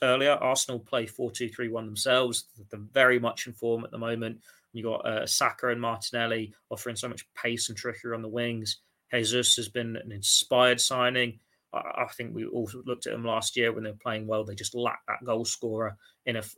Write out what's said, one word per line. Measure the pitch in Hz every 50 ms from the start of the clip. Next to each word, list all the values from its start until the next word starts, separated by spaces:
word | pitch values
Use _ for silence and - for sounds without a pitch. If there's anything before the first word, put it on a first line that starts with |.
| 139
earlier, | 127 127 131 135 143 143
Arsenal | - - 127 135 135 - - 127 117
play | 107 - 135 123 113
four | 104 - - 123 113
two | - - 123 110
three | 110 - 123 113
one | 113 113 113
themselves. | 107 107 104 - 131 127 127 131 123 117 - - - _ 113 101 -
They're | - 101 104 104 -
very | 135 131 127 123 120
much | 117 117 113 - -
in | 127 113
form | - 117 117 117 113 117
at | -
the | 113 113
moment. | 113 117 117 113 113 113 117 - - - - _ _ _ -
You | 117 107
got, | 113 110 - -
uh, | 113 110 110 -
Saka | - - - 135 120 - - - 127
and | 117 120
Martinelli | 120 117 113 107 - - - 117 117 117 113 113 110 107 - _ _ _
offering | 113 107 - 123 113
so | - - 123
much | 110 - - _ _
pace | - - 117 117 117 - -
and | 113 -
trickery | - 123 113 - - 120 117
on | 113 113
the | 110
wings. | 107 120 120 120 117 113 107 101 - - _ _ _ _ _ _ -
Jesus | 120 113 104 120 123 120 - -
has | 123 113 101
been | - 123 120 117 113
an | - - 120
inspired | 104 101 98 - - - - - 127 123 127 123 123 120
signing. | - - 131 127 123 123 127 127 123 120 107 - _ _ _ _ _ _ -
I, | - - - - - 123
I | - -
think | - 120 117 110
we | 110 113
all | - - 120 113 98 117 127 123
looked | 127 123 - -
at | 120 110
them | 117 117
last | 117 113 113 110 - -
year | 127 117 117 110
when | 110 110
they | 107
were | 104
playing | 104 - 120 110 110 107
well. | 107 110 107 104
They | 101 101
just | 101 107 - -
lacked | 120 120 117 - - -
that | - - - 123
goal | 120 113 113 117
scorer | 117 - - - 113 110 110 113 104 104 - _ _ _ _ _
in | 127 117
a | 110
f-, | 107 - -